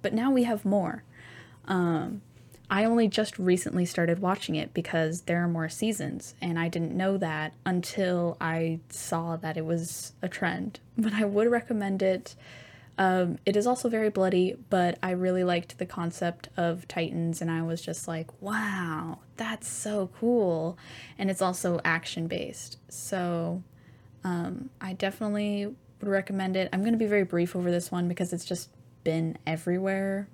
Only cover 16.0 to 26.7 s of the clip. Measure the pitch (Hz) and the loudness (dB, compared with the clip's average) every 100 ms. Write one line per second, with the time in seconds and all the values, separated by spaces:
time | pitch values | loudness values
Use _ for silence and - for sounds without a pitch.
16 | 170 - 175 175 - - 170 170 - - | -4 -2 -4 -4 -10 -2 0 0 -6 -4
17 | 165 170 165 160 165 165 165 165 - 165 | -2 0 -2 -2 -2 -2 -2 -4 -6 -8
18 | - 160 165 - 190 214 208 190 170 160 | -6 -6 -8 -10 -4 -2 -2 -2 -4 -4
19 | 165 - - - 220 220 - - 214 208 | -6 -10 -14 -10 -8 -6 -8 -6 -2 -2
20 | 185 - 226 240 190 165 160 180 - - | -2 0 2 4 4 2 -2 -6 -16 -18
21 | - - 190 185 185 180 180 170 170 165 | -18 -2 -2 2 0 0 0 0 2 0
22 | - - 165 180 - - - - - - | -2 -6 -4 -4 -6 -10 -14 -16 -16 -12
23 | - 190 175 170 170 180 - - - - | -4 -2 0 0 -2 -4 -8 -20 -20 -20
24 | - - 185 175 170 180 262 - 190 185 | -20 -10 -4 -2 -4 -6 -10 -10 -10 -2
25 | 196 196 214 208 208 202 202 254 - - | -4 -2 -2 0 0 -2 -4 -8 -20 -8
26 | 208 196 190 196 190 190 185 | 0 0 0 -2 0 0 0